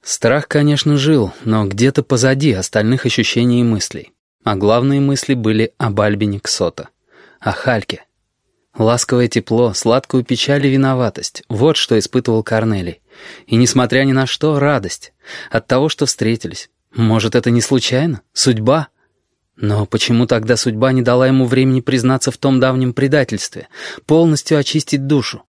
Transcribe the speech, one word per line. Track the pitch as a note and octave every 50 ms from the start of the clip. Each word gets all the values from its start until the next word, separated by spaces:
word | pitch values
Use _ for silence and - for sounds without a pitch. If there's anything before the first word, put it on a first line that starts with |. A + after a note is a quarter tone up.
| _
Страх, | - - - - A#2 B2+ D3+ C#3
конечно, | _ - D3 D3 D3 D3 C#3+ - D3+ D3
жил, | C#3 C3 D3+ D#3+ C#3 G#2+ F#2 - - -
но | A2+ A2 A2 G#2
где-то | G2 G2 G2+ A#2+ C3+ - -
позади | C3 _ C3+ A#2 B2+ C3 C3+ C#3 D3 D3+ G#2+
остальных | F#2+ F#2+ - - G#2+ G#2+ A2+ C3 C3 -
ощущений | B2 - - A2 - - A#2+ A#2+ B2 A#2+ B2
и | A#2+
мыслей. | A#2 A2 G2+ - - - - - - _ _ _ _ _ _ _
А | A#2 G#2
главные | F#2+ G2+ G2+ A2 A#2+ B2+ C#3 C#3 C#3
мысли | C#3 C#3 C#3 C3+ - - C3+
были | B2 G#2+ A2 A2 A2 A2+ A2+ _
об | _ B2 A2+ G2 G#2+
Альбине | G#2 G#2+ G#2 G2+ G#2+ G#2 G2+ G2
Ксото, | _ - - - G2 E2+ _ - - - _ _ _ _ _ _ - _ _ _
о | - -
Хальке. | G2+ - - - B2 G#2+ G2 - - - - _ _ _ _ _ _ _ _ _ _ _ _ _ _
Ласковое | - A2 A2+ A#2+ A#2+ - - B2+ B2 B2
тепло, | A2+ - A#2 - - A2+ A#2 B2 A2+ F#2+
сладкую | - - A#2 A#2 C3+ - _ - C3 B2
печаль | - B2+ A#2 - - C#3+ C#3+ C3+
и | C#3
виноватость — | C3+ C3+ C3+ C3+ C3 B2+ B2 G#2+ - - - - _ - - _
вот | A#2+ G2+ B2+ D#3+ D3+
что | - - - A#2+ G#2+
испытывал | F#2+ - - B2+ A#2+ - A2+ A2
Корнелий. | G#2 - A#2 A2 A2 A2+ G#2+ F#2+ F2+ F2 E2+ _ _ _ - - - - - - _
И, | - A#2+
несмотря | A2+ B2+ A#2 - C3+ B2 A#2+ B2 C3 C#3
ни | C3+
на | C3 C3 C3+
что, | B2+ - - D3+ D#3 D3+
радость | C#3 C#3 D3 D3 B2 G2 F2+ - - - - _ _ _ - - - - -
от | - A2+ -
того, | - B2+ C3 D3
что | D#3 - - D3
встретились. | C3 - - A2 A2 A2+ A2 - F2 F2+ - - _ _ _ _ _ _
Может, | - A#2 A2 A2+ A2+ G#2 A2+ -
это | A#2+ - B2
не | A#2 A#2+
случайно? | A2+ - C3+ B2+ - - B2+ B2+ D3+ E3+ C#3 G2+ _ _ _
Судьба? | - - C#3 B2 G#2+ G#2+ A#2+ C#3 D#3+ C#3+ - _ _ _ _ _ _ _ _ _ _ _ _ _
Но | - - G#2 G#2 G#2 G#2
почему | - - A2 - - A#2+ A#2 B2
тогда | A#2 B2 A2+ A2 A2 B2
судьба | A2 - B2 A2 G#2+ B2+ C3 C3
не | C3 A#2+
дала | A#2+ B2 B2 C3
ему | C3 C3 C3 C3
времени | A#2+ C3 C3 C3 C3 C3 C3
признаться | B2 - C#3 B2+ A#2 B2+ C3 C3 - C3+
в | B2 -
том | - C#3 C3+ B2+
давнем | C3 C3 C3 B2+ B2+ B2+ A#2
предательстве, | - C3+ C3+ C#3+ D3 B2+ - A2 G2 - - - F#2+ - _ - - - - - - _
полностью | - D3+ D#3+ E3+ E3 D#3 C#3+ - - D#3+
очистить | D3 C3 - - D#3 - - - C#3 C3+
душу? | C3+ D3+ C#3 A2+ - - - _ _